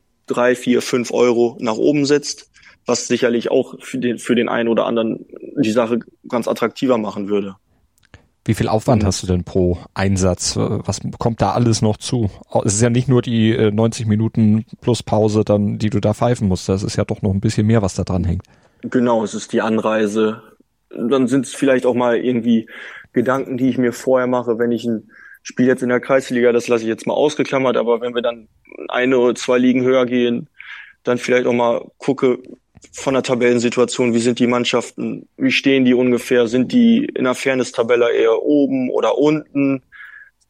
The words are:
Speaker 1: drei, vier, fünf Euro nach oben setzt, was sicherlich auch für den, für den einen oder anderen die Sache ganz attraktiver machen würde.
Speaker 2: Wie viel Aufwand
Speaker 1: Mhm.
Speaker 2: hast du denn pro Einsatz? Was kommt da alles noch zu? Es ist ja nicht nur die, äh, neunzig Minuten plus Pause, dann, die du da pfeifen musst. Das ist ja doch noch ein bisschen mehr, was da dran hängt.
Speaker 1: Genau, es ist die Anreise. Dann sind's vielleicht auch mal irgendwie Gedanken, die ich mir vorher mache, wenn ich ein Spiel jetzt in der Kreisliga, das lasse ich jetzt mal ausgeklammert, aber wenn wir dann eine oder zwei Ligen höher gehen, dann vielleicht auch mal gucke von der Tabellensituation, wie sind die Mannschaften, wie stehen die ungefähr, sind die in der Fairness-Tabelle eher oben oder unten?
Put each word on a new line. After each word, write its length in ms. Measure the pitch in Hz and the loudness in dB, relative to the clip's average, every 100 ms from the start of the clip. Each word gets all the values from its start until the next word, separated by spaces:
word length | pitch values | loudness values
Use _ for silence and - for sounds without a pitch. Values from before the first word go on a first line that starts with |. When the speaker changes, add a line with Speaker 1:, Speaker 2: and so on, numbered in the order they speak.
| _ _ - | _ _ -6
Speaker 1:
drei, 300 | 127 123 123 | 0 2 0
vier, 260 | 127 120 | 0 0
fünf 300 | - 127 117 | 0 -4 -2
Euro 440 | 120 123 117 117 - | 2 2 4 2 0
nach 160 | 117 110 | -4 0
oben 300 | 135 147 139 | 2 2 2
setzt, 440 | 147 147 - - _ - _ - | 0 0 -14 -16 _ -20 _ -4
was 200 | 123 - | -4 0
sicherlich 460 | 120 120 120 - | 0 2 0 0
auch 220 | 131 - - | 0 -2 -8
für 180 | - 131 | -12 -6
den, 200 | 120 113 | -4 -4
für 160 | - | 0
den 140 | 120 117 | 0 0
einen 200 | 117 117 | -2 0
oder 180 | 113 110 | 0 0
anderen 400 | 117 113 - - - - - | 0 -2 -4 -10 -18 -12 -4
die 140 | 110 | 0
Sache 300 | 113 113 120 - _ - | 0 0 -2 -6 _ -8
ganz 200 | 120 - | -6 -4
attraktiver 500 | 110 113 - 131 120 | -2 -4 -2 0 0
machen 300 | 104 104 98 | -2 -6 -2
würde. 260 | 101 98 92 _ _ _ _ _ - _ _ - | -2 -4 -12 _ _ _ _ _ -20 _ _ -4
Speaker 2:
Wie 80 | |
viel 140 | 107 - | -2 0
Aufwand 340 | - - 113 | 0 2 2
Speaker 1:
Mhm. 40 | 98 | 2
Speaker 2:
hast 160 | - | -2
du 40 | 95 | -2
denn 180 | 90 | -2
pro 340 | 87 98 90 85 - | 0 0 0 -2 -6
Einsatz? 600 | - 98 95 92 90 - 113 | -4 -2 0 0 0 -4 -4
Was 440 | 110 110 - 101 - - | -2 -4 -4 -6 -8 -4
kommt 240 | 117 113 | -4 0
da 100 | 101 | 0
alles 300 | 120 120 107 | 2 2 2
noch 160 | 110 104 | 0 -2
zu? 320 | - 127 104 - - - | -4 -2 -4 -6 -6 -2
Es 100 | 113 | -2
ist 80 | 101 | 0
ja 80 | 120 | 2
nicht 160 | 120 123 | 2 2
nur 160 | 123 | 2
die, 280 | 123 113 110 | 2 2 2
äh, 200 | 107 107 | 4 2
neunzig 360 | 104 113 - 110 | 2 0 0 -2
Minuten 580 | 107 110 - 107 110 - - | 0 0 2 2 2 -2 -6
plus 220 | - 117 | -2 -2
Pause, 420 | - 104 107 107 | 0 2 2 2
dann, 340 | 104 104 104 113 | 2 2 0 -2
die 120 | 107 | -2
du 100 | 107 | 0
da 140 | 104 | 0
pfeifen 340 | 107 123 123 104 | 0 0 0 0
musst. 200 | 90 - | 0 -2
Das 140 | 98 | -2
ist 140 | 113 - | -2 -4
ja 80 | |
doch 160 | 104 104 | -4 -2
noch 120 | 101 | -2
ein 80 | 95 | 0
bisschen 260 | 110 110 107 | 0 0 2
mehr, 160 | 113 | 2
was 120 | 95 | 0
da 100 | - | -4
dran 200 | 90 90 | -2 -2
hängt. 180 | 90 90 - _ _ _ | 0 -2 -6 _ _ _
Speaker 1:
Genau, 420 | 117 127 120 117 | -2 0 2 0
es 100 | 104 | 0
ist 180 | 107 - | -6 -4
die 80 | 113 | -2
Anreise. 800 | 107 110 107 110 104 110 110 113 - _ _ _ _ | 0 0 0 0 0 0 -2 -2 -14 _ _ _ _
Dann 380 | - 113 135 120 | -8 -2 0 2
sind's 260 | 135 120 | 0 -2
vielleicht 320 | - 139 127 | -2 0 2
auch 100 | 123 | 2
mal 220 | 120 123 117 | 0 0 0
irgendwie 520 | 127 120 117 113 113 - - - - | 0 -2 2 0 0 -16 -20 -20 -6
Gedanken, 440 | 127 120 135 135 127 | -2 0 -2 -2 -2
die 120 | 131 | -2
ich 80 | 120 | 0
mir 160 | 123 | -2
vorher 360 | 117 131 127 123 | -2 0 0 2
mache, 320 | 123 120 113 | -2 -2 -2
wenn 100 | 120 | 0
ich 140 | 117 | -2
ein 260 | 117 110 - - - - | -2 -6 -8 -20 -20 -20
Spiel 240 | - - 131 | -12 0 2
jetzt 160 | 127 | 2
in 60 | 123 | 0
der 100 | 123 | -2
Kreisliga, 540 | - 135 - 123 120 | 2 0 0 2 2
das 160 | 117 117 | 2 0
lasse 160 | 120 | -2
ich 40 | 113 | -2
jetzt 160 | 110 | -4
mal 100 | - | -4
ausgeklammert, 640 | - 147 147 127 139 131 120 | 0 0 0 -2 0 0 0
aber 240 | 117 117 | 0 -2
wenn 140 | 123 | -2
wir 80 | 120 | -4
dann 240 | 120 117 107 _ _ - - | -4 -6 -16 _ _ -18 -6
eine 300 | 120 127 131 | -2 2 2
oder 160 | 123 | 2
zwei 240 | 113 - 123 | 0 0 2
Ligen 240 | 127 127 | 4 2
höher 240 | 127 131 123 | 2 2 2
gehen, 420 | 123 120 120 - _ - - - _ | 0 0 -2 -8 _ -20 -20 -20 _
dann 160 | - 123 | -4 -4
vielleicht 280 | - 123 127 | 0 0 2
auch 60 | |
mal 380 | 120 117 117 - _ | 0 0 -2 -6 _
gucke 400 | - 131 131 123 - - _ - - | -4 0 2 0 -6 -20 _ -20 -20
von 220 | - 143 | -8 -2
der 100 | 131 | -2
Tabellensituation, 880 | 127 123 120 123 117 123 120 - 123 | 0 0 2 2 0 0 0 0 0
wie 60 | 113 | 2
sind 180 | 120 117 | 0 0
die 80 | 120 | 0
Mannschaften, 800 | 123 120 120 - - 117 107 - - | 0 0 -2 -4 -8 -8 -8 -14 -4
wie 140 | 135 | -2
stehen 340 | - 139 135 | 0 2 4
die 100 | 123 | 4
ungefähr, 520 | 123 127 117 - 123 113 | 4 4 0 2 2 2
sind 240 | 127 117 | 0 2
die 340 | 123 117 113 - | 4 4 4 0
in 180 | - | -2
der 100 | 127 | -2
Fairness-Tabelle 800 | 123 139 131 120 - 117 120 120 | -2 -2 -2 -2 -2 2 2 2
eher 280 | 113 113 113 | 2 2 2
oben 480 | - 147 135 135 127 | 2 2 2 0 -2
oder 280 | - 110 - | 0 0 2
unten? 640 | 147 156 - 139 139 135 _ - - - - _ | 2 2 -2 -2 0 -2 _ -20 -20 -20 -20 _